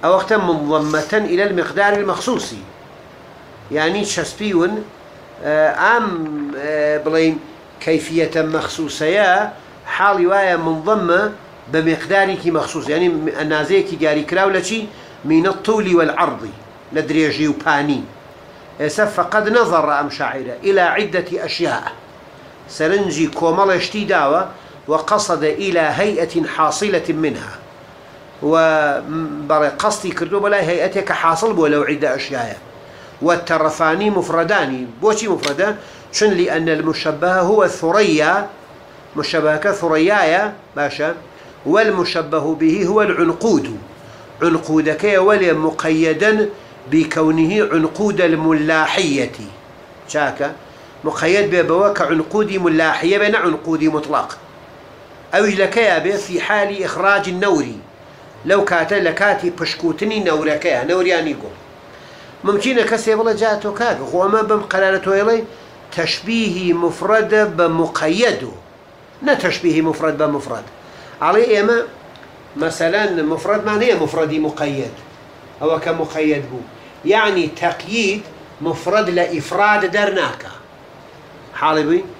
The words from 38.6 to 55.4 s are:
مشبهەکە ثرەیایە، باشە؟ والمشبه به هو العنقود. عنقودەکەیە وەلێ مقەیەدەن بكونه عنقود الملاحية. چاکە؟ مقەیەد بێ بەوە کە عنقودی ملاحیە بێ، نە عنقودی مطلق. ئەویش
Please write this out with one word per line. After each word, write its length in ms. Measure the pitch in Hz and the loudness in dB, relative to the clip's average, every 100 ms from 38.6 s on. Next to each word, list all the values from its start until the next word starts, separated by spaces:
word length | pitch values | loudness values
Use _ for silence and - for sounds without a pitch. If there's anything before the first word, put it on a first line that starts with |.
| - - - - - 147 | -20 -20 -20 -20 -14 -8
مشبهەکە 540 | 147 165 151 151 202 190 | -2 0 2 0 0 -2
ثرەیایە، 600 | 165 156 170 208 165 175 208 208 - 139 | 0 2 4 4 2 2 0 -6 -14 -6
باشە؟ 320 | 143 - 151 170 - - - - - | -4 -2 -4 -6 -12 -20 -20 -10 0
والمشبه 880 | 185 220 190 175 170 151 160 147 156 | 4 4 2 0 -2 -2 -2 -2 2
به 260 | 160 165 175 | 2 2 2
هو 140 | 214 | 2
العنقود. 680 | 208 143 165 156 226 175 - 110 - - - - - - | 2 2 0 2 2 2 0 -10 -14 -20 -20 -20 -20 -2
عنقودەکەیە 800 | 160 160 160 156 151 151 208 196 190 | 0 0 0 0 2 0 2 4 4
وەلێ 260 | 208 185 156 160 | 4 4 2 0
مقەیەدەن 760 | 156 160 160 165 156 208 214 208 - - - 127 | -2 0 2 2 2 2 2 0 -4 -18 -20 0
بكونه 600 | 151 156 - 156 160 160 208 202 | 2 2 2 2 4 2 2 2
عنقود 480 | 160 160 156 208 180 | 2 0 0 -2 2
الملاحية. 1160 | 175 160 160 156 156 160 156 - 180 139 120 - 104 - - - - - - | 2 2 2 2 2 2 2 0 0 0 -2 -6 -16 -16 -20 -20 -20 -20 -8
چاکە؟ 380 | 151 143 - 139 160 - - - - 151 | -4 -2 -2 -6 -6 -18 -20 -20 -8 -6
مقەیەد 420 | - 160 196 202 | -2 0 2 2
بێ 100 | 180 160 | 2 2
بەوە 280 | 165 202 202 | 4 2 2
کە 40 | |
عنقودی 560 | 175 165 156 214 214 190 | 0 0 0 0 0 0
ملاحیە 580 | 175 160 160 147 165 196 | 2 4 2 2 2 2
بێ، 80 | 208 | 2
نە 60 | 214 175 | 2 0
عنقودی 400 | 156 165 160 156 | -2 -2 0 2
مطلق. 420 | 156 147 143 - - - - - - - - - - - | 0 -2 -4 -4 -10 -18 -20 -20 -20 -20 -20 -20 -20 -2
ئەویش 220 | 180 | 0